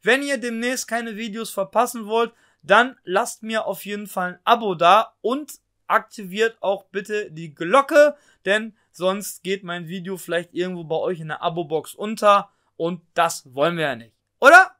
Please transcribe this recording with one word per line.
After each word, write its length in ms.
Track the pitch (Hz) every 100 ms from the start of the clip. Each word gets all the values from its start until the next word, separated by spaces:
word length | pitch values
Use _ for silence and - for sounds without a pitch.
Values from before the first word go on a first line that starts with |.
Wenn 220 | 196 262
ihr 140 | 285 269
demnächst 500 | 240 226 240 254 -
keine 300 | 226 233 208
Videos 320 | 233 208 220
verpassen 560 | - 196 214 240 247 208
wollt, 260 | 226 233 _ _ _
dann 360 | 147 202 254 254
lasst 400 | - 190 240 -
mir 220 | 220 220 -
auf 200 | 190 196
jeden 220 | 208 208
Fall 260 | - 180
ein 60 | 180
Abo 300 | - 226 220
da 400 | 175 170 202 - _
und 380 | 208 269 294 - _ _ _
aktiviert 720 | 214 220 - 190 190 226 -
auch 240 | 185 196 -
bitte 440 | 190 185 208 202
die 240 | 156 165
Glocke, 640 | 135 165 247 277 294 294 294 _ _
denn 320 | 185 208 220 _ _
sonst 520 | - 180 196 196 -
geht 200 | 180 196
mein 240 | 190 175 165
Video 300 | 190 175 190
vielleicht 340 | - 170 170 -
irgendwo 280 | 180 180
bei 120 | 156 160
euch 240 | 156 180
in 80 | 156
der 160 | 151
Abo-Box 500 | 175 170 156 156 156
unter 560 | - 208 220 208 202 196 _ _ _
und 280 | 165 180 _
das 400 | - 170 - 139
wollen 240 | 127 156 170
wir 80 | 151
ja 100 | 120
nicht. 200 | 113 _ _ _
Oder? 360 | 247 349 370